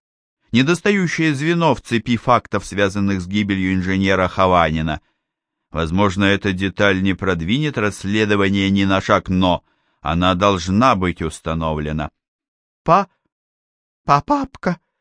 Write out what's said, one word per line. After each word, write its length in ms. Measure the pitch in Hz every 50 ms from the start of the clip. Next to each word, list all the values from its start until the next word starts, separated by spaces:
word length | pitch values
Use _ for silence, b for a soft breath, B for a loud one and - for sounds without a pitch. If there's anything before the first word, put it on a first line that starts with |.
| _ _ _ _ _ _ _ _ _ _
недостающее 800 | - 120 135 156 175 170 - 208 208 196 180 156 - - 160 156 143
звено 400 | 127 151 165 170 170 165 156 160
в 80 | -
цепи 340 | - - 120 113 - 120 120
фактов, 480 | 107 - 127 120 107 - - - 98 -
связанных 560 | - 92 98 101 95 95 104 98 101 98 92
с 60 | 87
гибелью 480 | 90 98 107 104 98 98 95 92 92 92
инженера 540 | 92 90 92 95 95 98 95 95 92 92 87
Хованина. 720 | - 98 95 92 90 87 82 80 78 80 80 78 76 - - _ _ _ _ _ _ _ _ _ _ _ _ _
Возможно, 540 | - 78 82 78 87 95 104 98 87 98 101
эта 280 | 98 101 92 - 101
деталь 500 | 92 92 98 95 - - 104 101 95 95
не 120 | 95 98 87
продвинет 640 | - 98 95 90 82 80 90 117 151 156 147 135
расследование 920 | 120 104 104 92 - - 98 101 107 107 104 104 101 98 95 98 101 98 95
ни 140 | 98 98 98
на 160 | 98 95 95
шаг, 280 | - - 104 92 - -
но 360 | 95 92 92 90 87 - - _ _ _ _ _ _ _
она 340 | - 71 82 85 90 92 92
должна 640 | 90 101 101 98 90 82 92 95 107 127 131 117
быть 240 | 92 92 90 82 -
установлена. 920 | 82 78 - - - 85 82 82 82 80 78 76 76 76 78 78 73 71 - _ _ _ _ _ _ _ _ _ _ _ _ _ _
"Па-, 240 | 160 165 196 190 - _ _ _ _ _ _ _ _ _ _ _ _ _ _ _ _ _ _ _
па-, 180 | - 143 143
папка?" 580 | - - 294 285 269 - - - - 185 170 - _ _ _ _